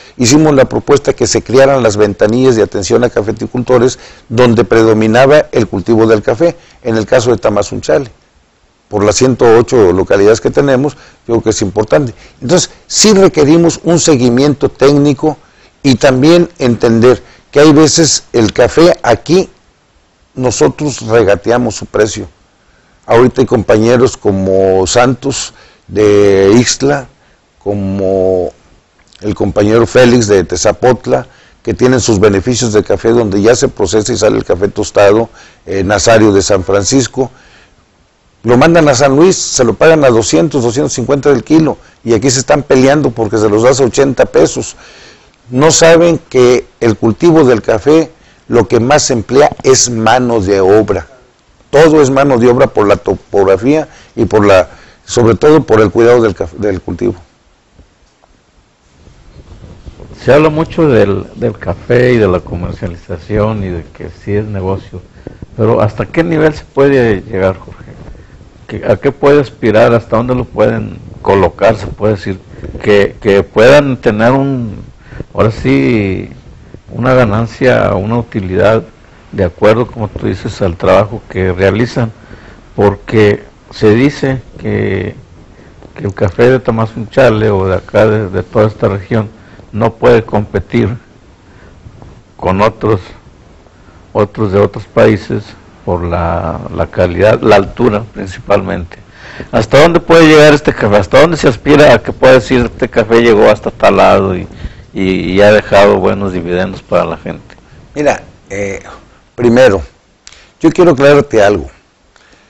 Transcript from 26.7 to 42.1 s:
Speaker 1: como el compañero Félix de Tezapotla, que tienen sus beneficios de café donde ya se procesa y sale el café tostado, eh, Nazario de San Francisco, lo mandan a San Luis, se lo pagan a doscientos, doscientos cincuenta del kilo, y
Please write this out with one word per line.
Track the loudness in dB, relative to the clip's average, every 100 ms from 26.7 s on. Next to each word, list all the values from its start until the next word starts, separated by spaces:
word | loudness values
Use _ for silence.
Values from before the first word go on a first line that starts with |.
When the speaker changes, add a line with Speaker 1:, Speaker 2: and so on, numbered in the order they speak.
| -2 -2 -4 -6 _ _ _ _ _
Speaker 1:
como | -8 -6 -6 -4 -2 0 0 -2 -4 -10 _ _ _ _ _ _
el | -10
compañero | -6 -4 -2 0 2 2
Félix | 2 4 2 2
de | 0
Tezapotla, | 0 -4 -4 0 0 0 -2 -4 -6 _ _ _
que | -10
tienen | -2 0 0
sus | 0 2
beneficios | 2 0 -2 -4 -2
de | -2
café | -2 -2 0
donde | 0 0 0
ya | 0
se | 0 -2
procesa | -4 -4 -2 -4
y | -2
sale | -2 -2
el |
café | -2 -4 -4
tostado, | -4 -4 2 2 2 -2 -10 -20 _
eh, | -10 -6
Nazario | -2 -2 2 2 4
de | 2
San | 0 -2
Francisco, | 0 -2 0 -2 -2 -4 -8 -10 _ _ _ _ _ _ _ _ _ _
lo | 0 2
mandan | 4 4 2
a |
San | 2 2 4
Luis, | 2 2
se | -4 -2
lo | -2
pagan | 2 2 4
a | 2
doscientos, | 2 0 -2 -2 -2
doscientos | -2 -2 -4
cincuenta | -6 -4 -2 0
del | 0
kilo, | 0 0 0 -4 _ _
y | -4